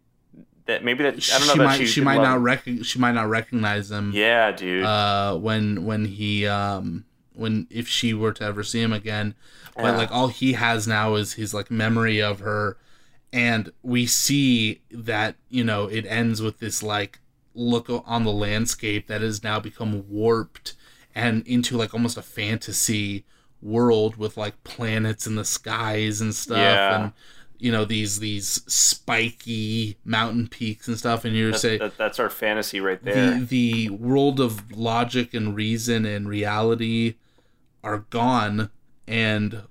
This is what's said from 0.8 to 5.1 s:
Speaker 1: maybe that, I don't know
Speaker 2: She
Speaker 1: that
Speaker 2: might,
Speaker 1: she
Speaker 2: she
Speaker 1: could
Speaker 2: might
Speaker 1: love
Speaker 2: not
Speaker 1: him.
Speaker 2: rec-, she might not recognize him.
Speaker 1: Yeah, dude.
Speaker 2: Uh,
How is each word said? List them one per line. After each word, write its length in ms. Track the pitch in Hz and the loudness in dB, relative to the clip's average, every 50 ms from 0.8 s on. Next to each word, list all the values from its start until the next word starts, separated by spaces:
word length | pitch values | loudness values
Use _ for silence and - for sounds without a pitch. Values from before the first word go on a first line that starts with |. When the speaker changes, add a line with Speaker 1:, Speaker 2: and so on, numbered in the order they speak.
| - | -2
Speaker 1:
maybe 200 | 120 123 127 147 | -2 0 0 0
that, 100 | 139 - - - - 139 | 0 0 -2 0 2 2
I 60 | 135 | 4
don't 80 | 143 | 4
know 60 | 147 143 | 4 6
Speaker 2:
She 40 | 151 | 6
Speaker 1:
that 40 | 147 | 6
Speaker 2:
might, 120 | 139 135 | 6 4
Speaker 1:
she 80 | 139 127 | 4 2
Speaker 2:
she 120 | 113 - 147 | 2 2 2
Speaker 1:
could 40 | 139 | 2
Speaker 2:
might 100 | 139 139 | 4 4
Speaker 1:
love 60 | 139 139 | 4 4
Speaker 2:
not 120 | 131 127 | 4 4
Speaker 1:
him. 60 | 127 120 | 4 2
Speaker 2:
rec-, 400 | 123 135 135 - 131 123 113 110 | 2 2 0 -2 -4 -6 -4 -4
she 160 | - - 127 | -4 0 2
might 140 | 123 120 120 | 2 2 2
not 160 | 117 110 107 | 2 0 0
recognize 600 | 110 110 107 - 123 117 107 104 104 104 101 101 | 0 -2 -2 -2 -2 0 0 0 0 -2 -4 -4
him. 220 | 104 104 104 101 101 | -4 -4 -4 -2 2
Speaker 1:
Yeah, 380 | 104 107 113 117 117 113 104 | 4 4 6 6 6 4 4
dude. 320 | 95 92 - - 90 92 95 | 2 0 -2 -2 0 2 2
Speaker 2:
Uh, 540 | 107 104 104 104 101 | 2 2 2 2 2